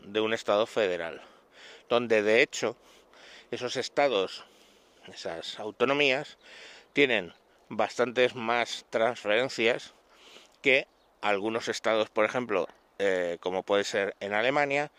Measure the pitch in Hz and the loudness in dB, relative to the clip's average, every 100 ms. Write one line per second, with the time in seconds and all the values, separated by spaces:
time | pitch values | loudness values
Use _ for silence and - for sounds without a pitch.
0 | 98 104 110 113 - 104 113 - 101 87 | -6 -2 0 -2 0 2 2 0 0 0
1 | 82 73 - - _ - - - - 120 | -6 -10 -16 -20 _ -20 -20 -16 0 0
2 | 120 110 104 113 151 - 117 117 _ - | 4 2 4 4 4 0 -6 -6 _ -20
3 | _ - - - - 113 123 131 113 - | _ -20 -20 -20 -12 -8 -6 -6 -6 0
4 | 143 107 92 - - - - _ _ _ | 2 2 -2 -6 -20 -20 -20 _ _ _
5 | - - 95 82 - - 107 101 120 143 | -20 -12 -10 -10 -10 -10 -8 0 0 4
6 | 143 131 147 - - - - - - - | 2 0 -4 -16 -20 -20 -20 -20 -6 2
7 | 143 110 87 - _ _ - 107 107 - | 4 2 -2 -12 _ _ -10 -2 -2 0
8 | 123 120 123 127 113 120 117 - - 120 | -2 2 0 0 -2 -2 -2 -6 -6 0
9 | 113 120 104 107 131 - 113 131 - - | 0 -2 0 0 0 0 0 0 -4 -20
10 | _ - - - - _ 139 131 - _ | _ -20 -20 -20 -20 _ 4 4 2 _
11 | _ - 101 101 104 113 - 110 - 110 | _ -6 0 0 0 -4 -4 -4 0 2
12 | 107 - 107 127 120 98 80 - _ - | 0 2 0 0 -2 -2 -2 -8 _ -2
13 | 98 92 87 85 92 92 - 101 98 107 | 0 0 0 -4 -4 -4 0 0 0 -2
14 | 98 - 101 104 120 147 143 139 147 | -2 -4 -4 0 2 2 0 0 -4